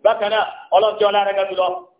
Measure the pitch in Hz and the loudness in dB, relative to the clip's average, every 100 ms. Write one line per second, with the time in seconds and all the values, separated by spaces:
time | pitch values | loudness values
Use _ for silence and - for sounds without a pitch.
0 | 208 226 208 214 - - - 180 214 214 | 2 2 -2 -2 -4 -8 0 2 2 2
1 | 208 202 202 196 190 185 185 180 - | 0 2 0 -2 -4 -2 -2 -4 -12